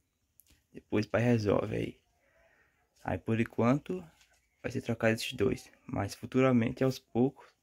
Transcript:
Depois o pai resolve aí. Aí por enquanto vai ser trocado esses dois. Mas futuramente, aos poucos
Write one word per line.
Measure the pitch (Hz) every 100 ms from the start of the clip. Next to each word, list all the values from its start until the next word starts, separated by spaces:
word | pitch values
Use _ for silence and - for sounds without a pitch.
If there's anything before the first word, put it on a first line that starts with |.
| _ _ _ _ _ _ _
Depois | - - 104 104
o |
pai | 101
resolve | 120 117 104 - 104 113
aí. | 110 - _ _ _ _ _ _ _ _ _ _
Aí | - 92
por | - 110
enquanto | 113 - 117 143 - 180 165 _ _ _ _ _
vai | 123
ser | 113
trocado | - 117 113
esses | 113 -
dois. | 127 110 110 - _ -
Mas | - 101
futuramente, | - - 127 131 123 113 131
aos | 131 131
poucos | - 110 123 - - _